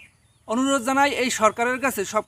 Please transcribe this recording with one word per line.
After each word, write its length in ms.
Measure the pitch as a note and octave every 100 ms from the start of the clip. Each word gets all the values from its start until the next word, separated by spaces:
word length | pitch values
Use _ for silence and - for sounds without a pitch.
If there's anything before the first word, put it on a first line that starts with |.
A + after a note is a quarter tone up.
| - _ _ _ -
অনুরোধ 340 | A3+ C4+ C#4
জানাই 300 | A3+ C4+ C#4+
এই 180 | D3 B3+
সরকারের 500 | - G#3+ G3+ A#3 B3+
কাছে। 260 | C4 A3 F#3
সব 180 | G#3+